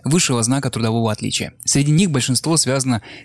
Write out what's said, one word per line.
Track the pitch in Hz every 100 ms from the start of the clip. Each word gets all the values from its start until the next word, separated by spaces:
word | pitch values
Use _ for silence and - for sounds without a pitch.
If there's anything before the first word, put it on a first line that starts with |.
высшего | 127 165 - 123
знака | 113 135 131
трудового | 113 113 113 113
отличия. | 107 107 - 95 -
Среди | - 139 143
них | 151 196
большинство | 139 117 120 151 165
связано | 127 135 127 117 - -